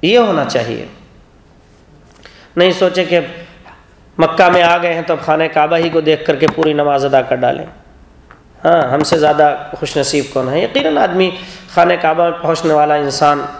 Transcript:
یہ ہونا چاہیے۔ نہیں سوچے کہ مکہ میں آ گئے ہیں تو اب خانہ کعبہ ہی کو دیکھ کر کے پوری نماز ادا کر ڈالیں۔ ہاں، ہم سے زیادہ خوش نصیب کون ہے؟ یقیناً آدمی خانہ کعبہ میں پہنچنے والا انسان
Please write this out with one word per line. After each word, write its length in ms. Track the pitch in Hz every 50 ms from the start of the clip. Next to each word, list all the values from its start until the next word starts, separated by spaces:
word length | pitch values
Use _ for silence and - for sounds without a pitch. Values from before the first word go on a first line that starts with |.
| -
یہ 160 | 170 220 247
ہونا 260 | 233 208 185 156 139
چاہیے۔ 420 | 120 - 127 117 113 117 117 - - - - - - - - - _ _ _ _ _ _ _ _ _ _ _ _ _ - - - _ - - - - - - - - _
نہیں 140 | 170 175 185
سوچے 340 | 175 185 196 180 180 185 180
کہ 160 | 156 170 170 147 - - - - - - - - - - - _ _ _ _ _ _ _ -
مکہ 320 | 165 156 - - 190 175
میں 120 | 175 180 175
آ 200 | 170 170 175 170
گئے 120 | 175 165
ہیں 80 | 170 165
تو 100 | 165 165
اب 120 | 147 -
خانہ 200 | - 156 156 160 156 156
کعبہ 220 | 160 151 151 170
ہی 120 | 165 165 170
کو 120 | 160 165
دیکھ 260 | 156 151 156 151 -
کر 100 | - 151
کے 100 | 135 156 151 147
پوری 180 | - 160 156 151
نماز 320 | 147 147 147 143 139 135
ادا 180 | 139 135 135 127
کر 140 | - 131
ڈالیں۔ 300 | 127 123 123 135 139 - - - - - - - - - - _ - - _ - - _ - _ - -
ہاں، 180 | 160 175 170 147
ہم 180 | 127 127 143
سے 180 | 151 - - 165
زیادہ 380 | 151 147 151 147 151 147 139 123 - - - -
خوش 180 | - 143 -
نصیب 280 | 151 139 - - 147 131 - -
کون 160 | 135 127 127
ہے؟ 120 | 135 160
یقیناً 380 | 196 233 - 269 285 320 302 285
آدمی 320 | - 185 175 185 185 180 180 - - - - - - - -
خانہ 180 | - 170 175 175 175
کعبہ 220 | - 160 160 175 170
میں 200 | 170 165 170 -
پہنچنے 320 | 160 165 160 - 160 156
والا 200 | 151 151 147 151
انسان 480 | 147 147 139 139 - 156 147 147 143 139 143 -